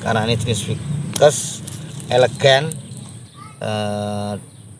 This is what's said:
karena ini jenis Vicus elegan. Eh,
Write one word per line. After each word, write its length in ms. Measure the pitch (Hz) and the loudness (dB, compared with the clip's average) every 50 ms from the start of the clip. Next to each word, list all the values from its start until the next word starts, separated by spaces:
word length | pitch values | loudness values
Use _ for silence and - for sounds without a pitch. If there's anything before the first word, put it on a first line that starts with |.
| - | -4
karena 240 | 113 110 110 107 113 | -2 0 0 0 0
ini 80 | 117 | 0
jenis 240 | 113 - 123 113 - - - | 0 0 -2 -2 -2 -2 -4
Vicus 960 | 113 - - - - - - - - - 127 151 - - - - - - - - - - - - - - - - 120 | -4 -4 -4 -4 -4 -4 -4 -6 2 6 6 6 6 4 -2 -6 -8 -10 -12 -12 -12 -12 -12 -12 -12 -12 -4 0 4
elegan. 560 | 123 123 117 117 - - 135 135 135 151 160 156 - - - - - - - - - - - - - - - - - | 4 4 4 4 4 6 6 6 6 4 0 -4 -8 -10 -14 -16 -16 -16 -16 -16 -18 -18 -20 -20 -20 -20 -20 -14 -8
Eh, 760 | - 107 107 107 107 104 104 104 104 104 104 101 101 104 104 98 - - - - - - - - | -6 -4 -2 -2 -2 -2 -4 -4 -4 -4 -4 -4 -6 -6 -6 -8 -10 -14 -20 -20 -20 -20 -20 -10